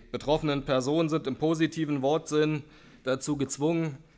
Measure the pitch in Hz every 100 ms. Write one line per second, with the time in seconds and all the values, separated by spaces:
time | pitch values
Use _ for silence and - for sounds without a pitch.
0 | - 120 - 156 151 143 143 131 127 160
1 | 160 160 135 123 156 160 156 160 151 143
2 | 135 160 160 151 151 151 - - - -
3 | 127 135 - 147 135 - 151 165 160 131
4 | -